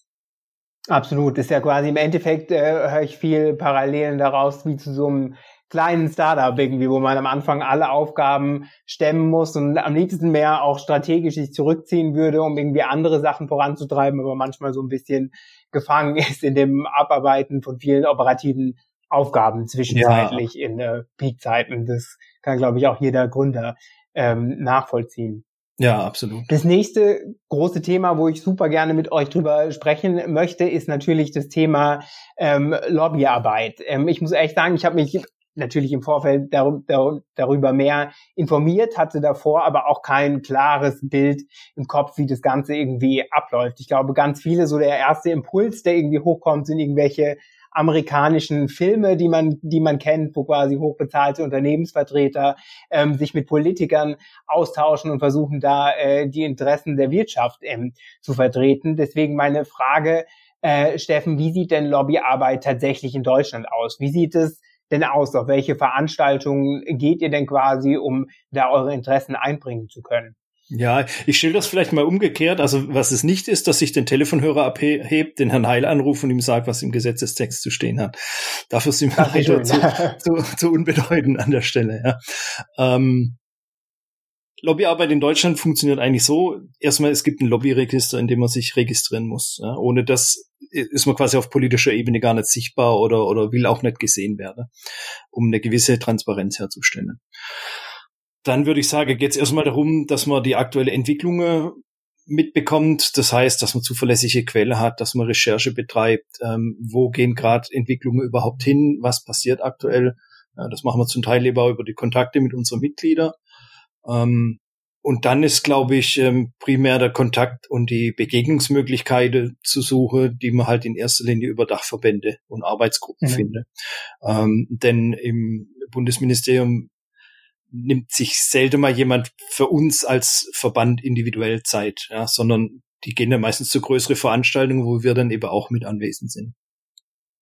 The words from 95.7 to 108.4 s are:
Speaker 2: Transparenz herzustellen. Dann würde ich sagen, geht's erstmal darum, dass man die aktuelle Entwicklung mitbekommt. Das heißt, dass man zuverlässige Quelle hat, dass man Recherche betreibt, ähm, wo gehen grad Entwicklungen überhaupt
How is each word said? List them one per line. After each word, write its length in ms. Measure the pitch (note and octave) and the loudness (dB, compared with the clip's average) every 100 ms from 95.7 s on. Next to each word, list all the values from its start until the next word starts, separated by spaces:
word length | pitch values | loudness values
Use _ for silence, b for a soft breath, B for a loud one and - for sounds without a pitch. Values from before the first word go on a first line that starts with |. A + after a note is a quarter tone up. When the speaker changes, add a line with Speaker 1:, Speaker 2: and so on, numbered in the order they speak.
| A#2 - A#2+ | 2 2 2
Speaker 2:
Transparenz 600 | A#2+ A2 - G2+ G2 - | 0 -2 -2 -4 -4 -6
herzustellen. 640 | G2+ - - - G2 A#2+ _ B B B B B B B B _ _ _ | -10 -6 -4 -4 -8 -10 _ B B B B B B B B _ _ _
Dann 220 | - C3 D3 | -2 0 2
würde 140 | C#3+ | 0
ich 80 | C3+ | 0
sagen, 300 | D3 C#3+ A#2+ | 0 0 0
geht's 180 | C#3 C#3+ | 0 0
erstmal 280 | C3+ D#3 D3 | 0 0 0
darum, 400 | C3 D3+ D#3+ C#3+ | 2 2 0 0
dass 180 | C#3 C#3+ | -2 0
man 160 | C#3 | 0
die 140 | B2 A#2 | 2 0
aktuelle 360 | B2+ C#3 C3 | 0 0 0
Entwicklung 800 | C3+ B2 D3 F3 F3 E3+ E3 E3 - _ _ _ _ - | 0 0 -2 -2 0 0 0 -2 -8 _ _ _ _ -2
mitbekommt. 920 | D3+ D#3 D#3+ B2 D#3 D#3 D3+ - C#3 | -2 0 -2 0 2 2 2 0 0
Das 160 | A#2+ | 2
heißt, 280 | A#2+ B2+ - | 2 2 2
dass 140 | A2+ B2+ | -2 -4
man 80 | |
zuverlässige 600 | A#2+ A#2+ B2 A#2 A#2+ A#2+ A#2 | -6 -2 0 2 2 0 0
Quelle 340 | A2+ G#2+ A2+ | 0 0 2
hat, 220 | A#2 A#2 | 0 -2
dass 140 | A2+ B2 | -4 -2
man 120 | A#2 | 0
Recherche 460 | A2 - A2 C3+ | 0 2 0 0
betreibt, 640 | A#2+ A#2+ A#2 A2+ A2 - - | -4 -4 0 2 2 -2 -10
ähm, 360 | A#2 A2+ A2+ A2 | -6 -2 -4 -6
wo 280 | A2+ A#2+ B2+ | -4 0 0
gehen 260 | A#2+ B2 A#2+ | 2 0 2
grad 320 | A2+ A#2+ - | 2 2 0
Entwicklungen 540 | C3+ A#2 B2+ B2+ B2 B2+ | -4 -4 -4 -2 -2 0
überhaupt 380 | A#2+ | -2